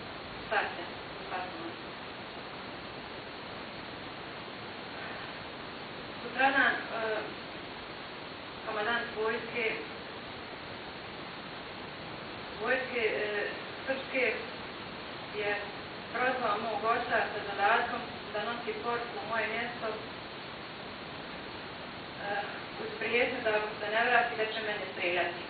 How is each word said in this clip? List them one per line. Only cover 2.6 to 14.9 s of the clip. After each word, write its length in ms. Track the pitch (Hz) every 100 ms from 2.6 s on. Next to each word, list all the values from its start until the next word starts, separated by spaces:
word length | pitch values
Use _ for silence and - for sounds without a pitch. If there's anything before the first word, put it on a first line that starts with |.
| - - - - - - - - - - - - - - - - - - - - - - - - 67 - - - - - - - - - - -
Sutradan, 500 | 240 247 269 277 -
e, 40 | - - - 220 214 208 - - - - - - - - - - - - - 220
komandant 400 | 214 214 233 233 214
vojske, 500 | 220 240 233 247 220 220 - - - - - - - - - - - - - - - - - - - - - - - - - - - 180
vojske, 400 | 226 262 254 240 214
e, 340 | 190 208 208 - - - - -
srpske 460 | 254 - 269 226 - - - - - -